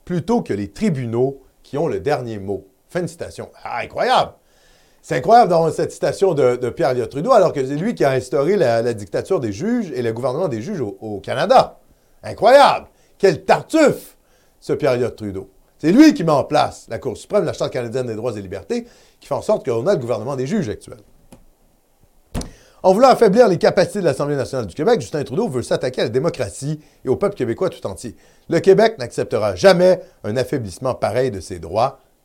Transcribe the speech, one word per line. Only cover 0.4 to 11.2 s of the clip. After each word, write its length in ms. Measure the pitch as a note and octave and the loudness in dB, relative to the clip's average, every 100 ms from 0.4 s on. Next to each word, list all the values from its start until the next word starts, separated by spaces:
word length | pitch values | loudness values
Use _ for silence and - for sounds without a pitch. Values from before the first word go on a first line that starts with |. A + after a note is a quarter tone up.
que 100 | - | -2
les 180 | G2+ G2+ | -6 -6
tribunaux 720 | - G#3 C3+ A#2+ A2+ C3 C#3 _ _ | -4 -4 -2 -4 -2 -2 -4 _ _
qui 160 | _ C#3 | _ -6
ont 100 | D#3+ | -4
le 120 | G2 | -4
dernier 380 | C#3 C#3+ A#2+ G#2+ | -4 -4 -4 -10
mot. 280 | G2 F#2+ - _ _ | -8 -8 -10 _ _
Fin 140 | F3+ | -8
de 60 | F3 | -8
citation. 420 | - F#2 F2+ G2+ - | -10 -14 -12 -16 -14
Ah, 180 | - A#2+ | -10 -10
incroyable ! 500 | A2 - G#3+ A3+ B2+ - _ _ _ _ _ _ | -8 -4 0 0 0 -8 _ _ _ _ _ _
C'est 140 | - D3 | -6 -4
incroyable 340 | D3 A#3 G3+ | 6 6 6
d'avoir 220 | E3 E3 | 4 2
cette 180 | D#3 C#3+ | -2 -6
citation 420 | - E3 - F#3+ | -2 -4 0 0
de, 240 | D#3 B2 B2 | 4 2 2
de 140 | A#2+ | -4
Pierre 200 | A2+ D#3 | -2 -2
Elliott 200 | B2 A2 | 0 -4
Trudeau, 220 | C3+ G#3 | -6 2
alors 200 | B3 E3 | 4 4
que 120 | C#3+ | 0
c'est 120 | C3 C#3+ | -4 -4
lui 180 | F#3 | -4
qui 100 | E3 | 0
a 60 | D3 | 0
instauré 460 | C3+ B2 D3+ D3 G3+ | 0 -2 -2 0 2
la, 260 | C3 A#2 | 2 2
la 120 | A#2+ | 0
dictature 460 | A2+ G#2 C#3 A2+ F#3 | -4 -6 -6 -2 -2
des 120 | A2+ | -2
juges 380 | G2 G3 B3 F#3+ | -4 -4 -4 -4
et 120 | B2+ | -4
le 100 | A#2 | -4
gouvernement 360 | A2+ B2+ C3+ F#3 | -4 -4 -4 -4
des 140 | A2+ | -4
juges 180 | C#3 G3 | -8 -6
au, 160 | G#2+ - | -8 -8
au 180 | A2 | -12
Canada. 640 | G2 | -12